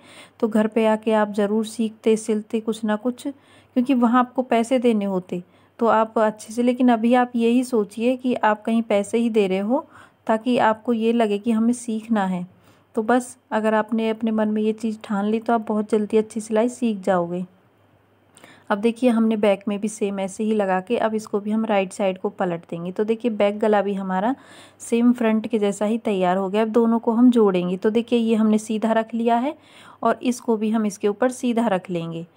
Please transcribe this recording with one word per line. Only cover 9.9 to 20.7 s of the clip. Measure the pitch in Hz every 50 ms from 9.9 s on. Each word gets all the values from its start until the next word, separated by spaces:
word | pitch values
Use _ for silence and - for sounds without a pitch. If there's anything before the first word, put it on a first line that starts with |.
| - - - - _ _ _
ताकि | - 220 220 220 254 247 -
आपको | 233 220 220 220 - - 240
ये | 220 220 226 233
लगे | 233 226 208 202 202
कि | 208 233
हमें | 226 220 226 233 247
सीखना | 240 - - 220 220 220 226 226 208 190
है। | 190 185 175 180 180 - _ _ _ _ _ _ _ _
तो | 240 220
बस | 214 240 254 247 - - - _ _
अगर | - 220 214 220 214
आपने | 214 214 220 240 220 226 220
अपने | 220 220 233 226
मन | 220 214 214 214
में | 214 220 214
ये | 214 214
चीज़ | 220 - 226 214 214 -
ठान | - 214 196 208
ली | 208 214 226
तो | 220 - 233
आप | 233 214 -
बहुत | 214 214 214 214
जल्दी | 233 214 214 202 -
अच्छी | 214 214 214 - 226
सिलाई | 214 - 220 214 226 247
सीख | 240 - 247 233 214 196
जाओगे। | 185 202 190 180 175 170 175 180 185 - _ _ _ _ _ _ _ _ _ _ _ _ _ _ _ _ _ - - - - - _ _
अब | 214 202
देखिए | 208 233 226 - 254 254
हमने | 226 226 226 220 226
बैक | 214 214 208 196 196 - 220
में | 202 202
भी | 214 214
सेम | 214 - 214 196 202 196
ऐसे | 190 190 190 - 220
ही | 214 220
लगा | 208 202 190